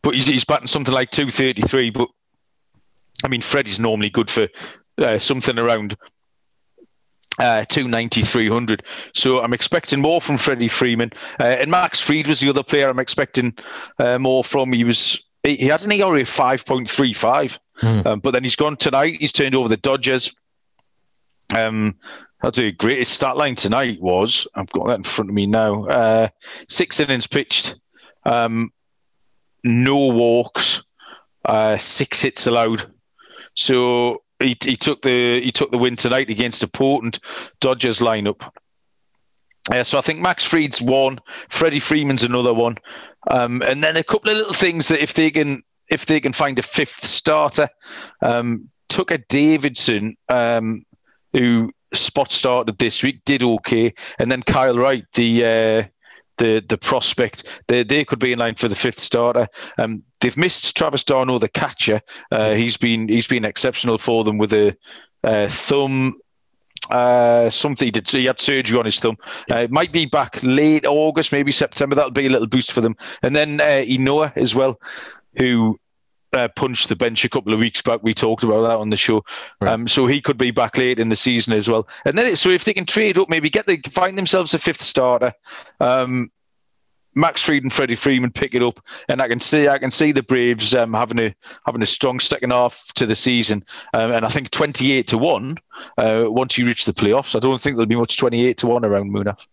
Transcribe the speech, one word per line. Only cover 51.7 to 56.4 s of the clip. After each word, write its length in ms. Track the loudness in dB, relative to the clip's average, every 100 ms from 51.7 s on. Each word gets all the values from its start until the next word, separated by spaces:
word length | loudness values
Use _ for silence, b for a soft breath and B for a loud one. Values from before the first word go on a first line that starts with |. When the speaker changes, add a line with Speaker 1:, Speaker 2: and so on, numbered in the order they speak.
| -6 _
Speaker 1:
spot 380 | -4 -2 -2 -2
started 460 | 0 0 0 -2 -2
this 240 | -2 0
week, 200 | -4 -4 -2
did 180 | 0
okay, 500 | 2 0 0 2 2 -2 B B
and 100 | -2
then 140 | -2
Kyle 340 | 0 2 2 2
Wright, 280 | 2 0 -2
the, 300 | 0 2 4 4
uh, 420 | 2 2 0 -2 _ B B B
the, 260 | -2